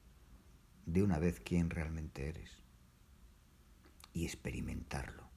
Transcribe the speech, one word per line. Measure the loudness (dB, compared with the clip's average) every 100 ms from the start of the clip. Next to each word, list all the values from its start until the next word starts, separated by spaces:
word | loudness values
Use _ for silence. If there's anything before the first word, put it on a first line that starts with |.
| -20 -20 -20 -20 -20 -20 -20 -12
de | 0 4
una | 6 6
vez | 4 2
quién | 0 2 4
realmente | 0 -2 -2 -4 -4 -4
eres | -4 -10 -16 -20 -20 -20 -20 -20 -20 -20 -20 -20 -20 -20 -20 -20 -20 -10
y | -4
experimentarlo. | -4 -4 -6 -4 -4 -4 -4 -6 -6 -10 -16